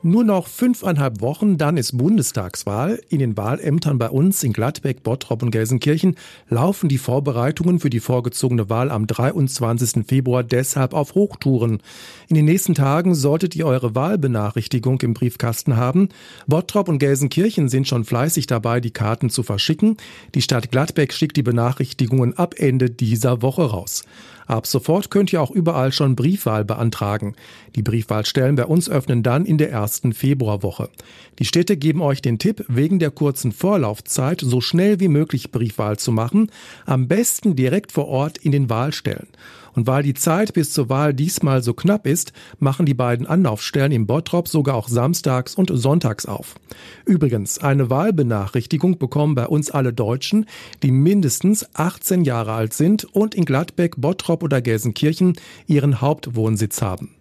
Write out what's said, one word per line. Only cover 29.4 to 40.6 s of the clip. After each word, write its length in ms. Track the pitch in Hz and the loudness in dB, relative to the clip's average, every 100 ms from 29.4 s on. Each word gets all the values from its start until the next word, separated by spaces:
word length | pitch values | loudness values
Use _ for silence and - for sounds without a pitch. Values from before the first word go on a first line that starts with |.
in 140 | 185 156 | 2 2
der 140 | 156 | 2
ersten 400 | 117 104 - 127 | -2 -4 -2 -4
Februarwoche. 760 | 110 135 139 110 104 98 - - _ - - - - | 0 0 0 0 -2 -4 -6 -10 _ -20 -20 -20 -6
Die 40 | |
Städte 320 | - 170 170 185 | -2 0 2 2
geben 240 | 147 156 | 2 0
euch 220 | 151 135 | 0 0
den 160 | 131 113 | 0 0
Tipp, 260 | 190 214 - | 0 -2 -2
wegen 320 | 120 151 185 | 0 2 2
der 100 | 156 | 0
kurzen 400 | - 147 135 127 | 0 -2 0 -4
Vorlaufzeit 880 | - 185 208 117 104 - - 135 180 | -2 0 2 0 -4 -6 -2 -2 -2
so 200 | 131 123 | 0 0
schnell 400 | - 170 196 202 | 0 2 2 2
wie 80 | 190 | 2
möglich 420 | 147 156 127 - | 2 2 -2 -4
Briefwahl 460 | 120 117 - 107 104 | -4 -4 -2 -2 -2
zu 160 | - | 0
machen, 400 | 110 117 202 220 - - - | 0 2 2 0 -4 -20 -18
am 240 | - 131 123 | -2 0 2
besten 480 | 196 240 - 220 139 | 0 0 0 -2 0
direkt 340 | 127 180 - | 0 0 -2
vor 160 | - 139 | -4 -2
Ort 320 | 131 147 - | -2 -2 -2
in 140 | 156 | 0
den 180 | 143 131 | 0 2
Wahlstellen. 560 | 113 135 - - - - _ - - - | 0 -2 -4 -6 -8 -10 _ -20 -20 -8
Und 120 | - 117 | -2 0
weil 160 | 131 | 0
die 120 | 143 | 0
Zeit 400 | - - 165 220 | 0 0 2 2
bis 180 | - | 0